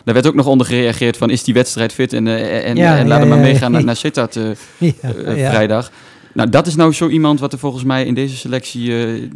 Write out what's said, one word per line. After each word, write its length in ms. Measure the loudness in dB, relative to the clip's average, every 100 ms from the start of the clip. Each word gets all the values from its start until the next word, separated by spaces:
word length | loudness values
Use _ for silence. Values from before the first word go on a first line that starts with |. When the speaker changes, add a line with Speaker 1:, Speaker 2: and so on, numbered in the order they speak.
Speaker 1:
Daar 100 | 0
werd 120 | 2 2
ook 80 |
nog 120 | 2 2
onder 200 | 2 2
gereageerd 500 | 0 0 0 -2 -2
van, 140 | -2
is 140 | -2
die 100 | 0
wedstrijd 380 | 0 0 -2 -4
fit 200 | -2 -4
en, 140 | -2 -2
eh, 420 | -2 -4 -4 -2
en, 80 | 2
Speaker 2:
Ja, 200 | 2 4
Speaker 1:
en 100 | 4
laat 60 | 4
Speaker 2:
ja, 20 |
Speaker 1:
hem 100 | 4
maar 100 | 6
Speaker 2:
ja, 60 |
Speaker 1:
meegaan 260 | 4 4 2
Speaker 2:
ja. 60 | 2
Speaker 1:
naar, 80 |
naar 120 | 2 0
Sittard, 400 | -4 -2 -4 -4
eh, 60 |
Speaker 2:
<laughs> 100 | -6 -6 -14 -4
Ja, 140 | -2 -2 -6
Speaker 1:
eh, 260 | -8 -6 -4
Speaker 2:
ja. 100 | 0
Speaker 1:
vrijdag. 400 | 2 2 0 -4 -14 -20 -20 -10
Nou, 140 | -2 2
dat 180 | 2 2
is 100 | 2
nou 160 | 2
zo 160 | 2 0
iemand 320 | 0 2 0
wat 120 | -2
er 60 | -6
volgens 260 | -8 -4
mij 200 | -2 -2
in 100 | -2
deze 220 | -2 -4 -6
selectie, 680 | -6 -8 -8 -8 -4 -4 -4
eh, 240 | -6 -10